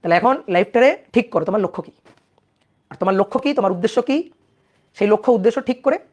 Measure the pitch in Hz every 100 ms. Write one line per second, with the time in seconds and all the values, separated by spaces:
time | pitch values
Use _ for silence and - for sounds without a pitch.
0 | 170 175 220 269 - 180 - 233 262 359
1 | _ - - 180 160 202 196 - - _
2 | _ _ _ _ _ _ _ _ _ -
3 | 185 190 202 254 - - 196 180 220 -
4 | - 277 - _ _ _ _ _ _ -
5 | 208 208 214 233 196 226 - 254 269 320
6 | -